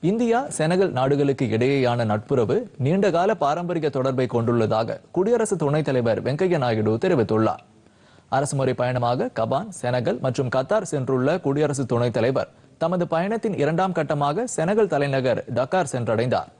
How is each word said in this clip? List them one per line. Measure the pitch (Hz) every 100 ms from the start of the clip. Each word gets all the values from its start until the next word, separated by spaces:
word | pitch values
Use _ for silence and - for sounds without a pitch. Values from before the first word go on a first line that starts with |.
| 160
இந்தியா, | 220 240 233 277 -
செனகல் | 156 185 190
நாடுகளுக்கு | 127 131 139 139 135 127
இடையேயான | 110 127 139 123 120 113
நட்புறவு | 107 107 139 110 160 247 -
நீண்டகால | 131 185 202 165 185 214
பாரம்பரிய | 143 156 175 170 151
தொடர்பை | 135 131 131 127
கொண்டுள்ளதாக | 120 117 120 110 110 113 107 -
குடியரசு | - 196 233 214 185
துணைத் | 151 151 151
தலைவர் | 131 120 104
வெங்கையா | 104 147 185 170
நாயுடு | 123 110 107 110
தெரிவித்துள்ளார். | 190 170 110 110 110 - - - - _ - - _
அரசுமுறை | 131 143 143 131
பயணமாக | 123 123 127 120 123 240 -
கபான், | 113 131 220 190
செனகல் | 123 127 120 220
மற்றும் | 135 127 127 131
கத்தார் | 131 214 190
சென்றுள்ள | 147 127 135 127 180
குடியரசு | 151 139 151 139 127
துணைத் | 120 120
தலைவர் | 117 117 131 - - - -
தமது | 165 180 175
பயணத்தின் | 160 185 226 220 190
இரண்டாம் | 143 165 190
கட்டமாக | 175 147 151 143 156 240 -
செனகல் | 165 208 208
தலைநகர் | 151 143 135 127 113 -
டக்கார் | 120 131 185 170
சென்றடைந்தார். | 131 117 110 123 113 76 -